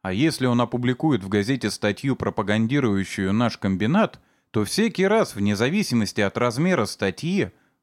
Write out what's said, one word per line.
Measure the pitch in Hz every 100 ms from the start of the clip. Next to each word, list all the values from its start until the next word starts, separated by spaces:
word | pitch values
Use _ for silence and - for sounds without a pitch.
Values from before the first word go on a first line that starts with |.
А | 95
если | 98 156 - 127
он | 120
опубликует | 120 123 123 123 160 117
в | 95
газете | 104 101 135 104
статью, | - 104 101 139 190
пропагандирующую | 101 101 104 107 113 143 127 98 92 - 95
наш | 107 120 -
комбинат, | 101 95 107 190 202 - _ _ _
то | 110 101
всякий | - 220 165 190
раз, | 220 185
вне | 98 101 101
зависимости | 123 202 - 120 101 -
от | 98 113
размера | 123 117 175 180 104
статьи, | - 98 - 160 196 101 - _ _